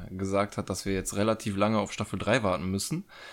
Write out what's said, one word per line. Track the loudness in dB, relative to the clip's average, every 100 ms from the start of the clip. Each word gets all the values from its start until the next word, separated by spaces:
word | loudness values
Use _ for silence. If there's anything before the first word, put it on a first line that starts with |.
| -8
gesagt | -4 0 2 2 -2
hat, | -4
dass | -4 0
wir |
jetzt | 0 0 0
relativ | 2 2 0 2
lange | 4 4
auf | 0
Staffel | -2 -4 -2
drei | 2 4
warten | 4 0 0
müssen. | -2 -2 -4 -6 -14 -18